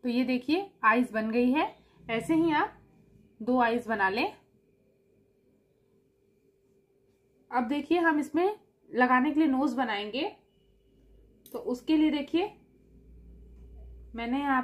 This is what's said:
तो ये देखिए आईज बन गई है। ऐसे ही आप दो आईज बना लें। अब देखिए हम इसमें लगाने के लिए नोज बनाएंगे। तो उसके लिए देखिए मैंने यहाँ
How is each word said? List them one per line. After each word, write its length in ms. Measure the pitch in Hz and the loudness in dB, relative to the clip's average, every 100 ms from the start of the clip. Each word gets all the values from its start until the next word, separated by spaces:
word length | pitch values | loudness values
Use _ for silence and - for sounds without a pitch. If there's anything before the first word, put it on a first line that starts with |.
तो 40 | 247 | -2
ये 160 | 240 | -2
देखिए 420 | 247 254 - 330 392 _ | 0 -2 0 -2 -2 _
आईज 260 | 220 233 247 | 2 2 0
बन 180 | 220 220 | -2 -2
गई 200 | 233 247 | 0 2
है। 120 | 285 370 - _ _ - | 2 -2 -6 _ _ -6
ऐसे 240 | 226 - | -6 0
ही 160 | 320 330 | 2 2
आप 200 | 302 415 - _ _ _ - _ _ | 0 -2 -6 _ _ _ -20 _ _
दो 180 | 220 254 | -2 2
आईज 260 | 233 233 214 | 2 0 -2
बना 220 | 214 190 | 0 0
लें। 240 | 214 370 - _ _ _ _ _ _ _ _ _ _ _ _ _ _ _ _ _ _ _ _ _ _ _ _ _ _ _ _ _ _ _ | 0 -4 -6 _ _ _ _ _ _ _ _ _ _ _ _ _ _ _ _ _ _ _ _ _ _ _ _ _ _ _ _ _ _ _
अब 180 | 240 233 | -6 -4
देखिए 300 | 294 285 349 | -6 0 2
हम 200 | 330 302 | 2 2
इसमें 360 | 269 311 370 427 _ _ _ | 0 0 0 -2 _ _ _
लगाने 400 | 220 247 254 285 | 0 4 4 2
के 80 | 294 | 2
लिए 80 | 311 | 2
नोज 260 | 262 277 | 2 0
बनाएंगे। 500 | 240 240 202 208 233 359 - _ _ _ _ _ _ _ - - _ - | -2 -4 -4 -6 -6 -6 -8 _ _ _ _ _ _ _ -20 -20 _ -14
तो 60 | 240 | -10
उसके 360 | - 247 - 311 | -6 -6 0 4
लिए 140 | 311 | 4
देखिए 400 | 285 285 330 415 - _ _ _ - - - - - - - - - - - - | 2 -2 -2 -2 -8 _ _ _ -20 -20 -20 -20 -20 -20 -20 -20 -20 -20 -20 -16
मैंने 240 | 233 233 269 | -10 -4 -2
यहाँ 220 | 285 262 | 2 0